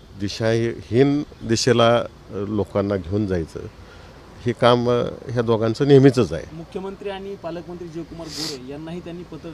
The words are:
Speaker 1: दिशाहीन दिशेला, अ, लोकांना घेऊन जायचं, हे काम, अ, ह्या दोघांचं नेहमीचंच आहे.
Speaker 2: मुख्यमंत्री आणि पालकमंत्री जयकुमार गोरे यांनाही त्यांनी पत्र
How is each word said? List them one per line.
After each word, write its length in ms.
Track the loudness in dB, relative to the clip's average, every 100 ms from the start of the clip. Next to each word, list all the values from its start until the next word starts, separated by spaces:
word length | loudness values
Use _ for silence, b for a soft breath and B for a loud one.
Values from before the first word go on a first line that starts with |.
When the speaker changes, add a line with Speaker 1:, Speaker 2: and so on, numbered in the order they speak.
| -20 -8
Speaker 1:
दिशाहीन 1000 | -8 -2 0 0 -2 -6 0 4 4 2 -4 -8
दिशेला, 540 | -2 0 4 4 6 4
अ, 80 | 0 -10 -12
लोकांना 680 | -8 -4 -2 -2 -2 0 -2
घेऊन 300 | -2 -2 0
जायचं, 340 | -2 -4 -10 -14 -16 B B B B -20 -8 -6
हे 60 |
काम, 380 | 2 4 4 2
अ, 140 | 0 -2 -6 -8
ह्या 140 | -2
दोघांचं 460 | 0 2 2 0 6
नेहमीचंच 440 | 8 8 6 0
आहे. 120 | -2 -8
Speaker 2:
मुख्यमंत्री 580 | -14 -14 -10 -10 -10 -10
आणि 240 | -10 -12
पालकमंत्री 540 | -12 -10 -12 -12 -14 -12
जयकुमार 380 | -12 -12 -14 -14
गोरे 460 | -10 -10 -10 -12
यांनाही 280 | -14 -12 -12
त्यांनी 220 | -12 -14
पत्र 260 | -14 -16 -14